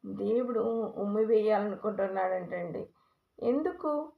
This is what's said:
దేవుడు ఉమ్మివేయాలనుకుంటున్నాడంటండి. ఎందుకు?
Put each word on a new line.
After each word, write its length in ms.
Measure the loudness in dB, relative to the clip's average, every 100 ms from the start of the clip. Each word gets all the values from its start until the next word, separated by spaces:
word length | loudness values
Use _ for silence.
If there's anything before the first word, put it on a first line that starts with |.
| -10
దేవుడు 540 | -4 0 2 2 0 0 0 -4 -4
ఉమ్మివేయాలనుకుంటున్నాడంటండి. 1900 | -2 2 4 4 4 2 0 -2 -4 0 0 0 0 0 -2 -6 -6 -6 -10 _ _ _ _ -4
ఎందుకు? 720 | 0 2 0 -2 -2 -2 -4